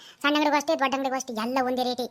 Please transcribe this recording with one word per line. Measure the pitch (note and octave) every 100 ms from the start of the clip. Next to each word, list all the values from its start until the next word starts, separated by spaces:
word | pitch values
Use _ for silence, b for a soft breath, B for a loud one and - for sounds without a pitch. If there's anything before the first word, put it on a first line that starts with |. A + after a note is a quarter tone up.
| B -
ಸಣ್ಣ | C#4+ D4
ಅಂಗಡಿಗೂ | D4+ D4
ಅಷ್ಟೇ, | C#4+ D#4+
ದೊಡ್ಡ | C4+
ಅಂಗಡಿಗೂ | C4+ C4+ C4
ಅಷ್ಟೇ, | B3+
ಎಲ್ಲ | A3 A3+ C4
ಒಂದೇ | B3+ B3+
ರೇಟೇ. | B3 B3 A#3+